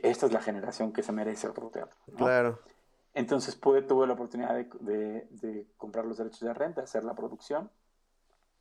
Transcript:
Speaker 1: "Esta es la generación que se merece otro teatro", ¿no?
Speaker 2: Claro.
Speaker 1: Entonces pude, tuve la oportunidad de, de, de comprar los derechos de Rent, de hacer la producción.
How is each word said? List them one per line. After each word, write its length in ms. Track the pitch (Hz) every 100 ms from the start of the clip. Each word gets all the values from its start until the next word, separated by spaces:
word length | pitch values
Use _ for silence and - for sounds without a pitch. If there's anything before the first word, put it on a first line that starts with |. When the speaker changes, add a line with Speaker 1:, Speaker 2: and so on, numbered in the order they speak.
| 117
Speaker 1:
"Esta 180 | 117 135
es 40 |
la 80 | 113
generación 520 | - 101 104 - 110
que 100 | 110
se 80 | 110
merece 380 | 107 107 110 110
otro 200 | - 113
teatro", 300 | - - _ -
¿no? 80 | -
Speaker 2:
Claro. 440 | 127 127 120 113 - _ _ _ _
Speaker 1:
Entonces 440 | 143 117 139 - -
pude, 240 | 139 135
tuve 260 | 135 131 131
la 60 |
oportunidad 420 | 123 120 120 123 123
de, 140 | 120 -
de, 480 | 104 107 107 113 -
de 360 | 110 110 107 101 -
comprar 300 | 107 110 113
los 120 | 113
derechos 220 | 110 -
de 140 | 117
Rent, 240 | 117 156 160
de 60 |
hacer 200 | - 110
la 100 | 113
producción. 560 | - - - - - 208 _ _ _ _ _ _ _ _ _